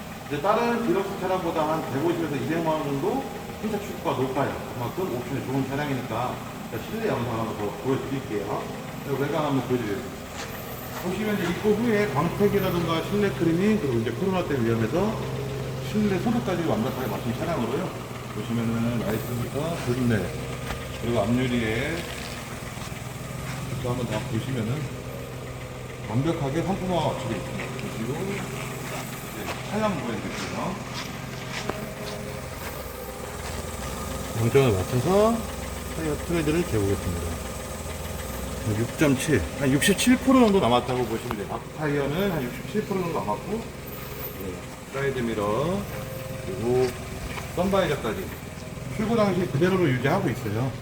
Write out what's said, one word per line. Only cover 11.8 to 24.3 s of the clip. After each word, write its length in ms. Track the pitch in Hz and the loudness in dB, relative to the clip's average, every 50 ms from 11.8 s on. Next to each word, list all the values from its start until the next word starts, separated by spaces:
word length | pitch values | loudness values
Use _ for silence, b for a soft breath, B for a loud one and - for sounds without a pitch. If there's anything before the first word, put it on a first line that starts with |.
| 240 240 214 208 208 208 131 | 4 4 4 4 4 4 2
광택이라든가 880 | 135 165 170 - - 202 202 190 196 185 185 175 175 170 165 165 160 - - | 2 2 2 4 4 4 4 4 4 2 2 2 2 2 2 2 2 0 2
실내 200 | 196 208 202 196 | 2 4 4 4
크리밍, 500 | - - 175 165 165 170 196 214 214 202 | 2 4 4 4 6 6 6 6 4 4
그리고 180 | - 131 120 117 | 4 2 2 2
이제 140 | 110 117 | 2 2
코로나 340 | - - 180 196 185 180 165 | 0 0 2 2 2 2 2
때 80 | - 147 | 2 2
위험해서 580 | 127 113 113 117 113 113 107 147 175 202 220 220 - - - - - - - - - - - - - - - | 2 4 4 4 4 2 2 2 2 2 2 0 0 -2 -2 -2 -2 -2 -2 -4 -4 -4 -4 -4 -4 -4 0
실내 300 | - 214 214 202 190 170 | 2 2 4 4 4 2
소독까지 420 | - 240 233 233 - 196 180 170 165 - | 2 2 2 2 2 0 0 0 2 2
완벽하게 400 | - 107 110 131 - 127 131 - | 2 2 2 0 0 -2 -2 -2
맞춘 260 | - - - 117 113 | -2 -2 -2 -2 -2
차량으로요. 540 | - 160 165 165 139 117 110 113 170 185 147 - - - - - - - - - | -2 0 0 0 0 0 0 0 0 -2 -2 -4 -6 -8 -10 -10 -10 -10 -8 -6
보시면은 640 | 107 104 117 117 117 113 113 113 113 117 117 120 110 | -6 -2 -2 0 0 2 2 2 2 2 2 0 0
라이트부터 760 | 98 101 110 107 - 117 120 117 117 - - 135 156 165 170 156 - | 0 0 0 0 -2 -2 -2 -2 -2 -2 -2 -2 -2 -2 -2 -2 0
조립내, 380 | 123 120 131 127 117 113 101 87 85 - - - - - - - - - - - - - - | 0 2 2 4 4 4 4 2 0 -4 -4 -6 -6 -6 -6 -4 -6 -6 -6 -6 -8 -8 -4
그리고 180 | - 113 117 113 | -2 2 2 4
앞유리에 760 | 101 107 120 127 131 123 123 120 113 110 110 123 139 156 165 175 165 - - - - - - - - - - - - - - - - - - - - - - - - - - - - - - - - - | 4 4 4 4 4 4 2 2 2 2 2 0 0 0 -2 -4 -4 -6 -8 -8 -8 -8 -8 -8 -8 -8 -8 -8 -8 -8 -8 -8 -8 -8 -8 -8 -8 -8 -8 -8 -8 -8 -8 -6 -6 -6 -6 -6 -4 -4
이렇게 180 | - - - 123 | -4 -2 -2 -2
한번 180 | 123 127 117 | -2 0 -2
다 140 | 113 107 107 - - | -2 -2 -2 -2 -2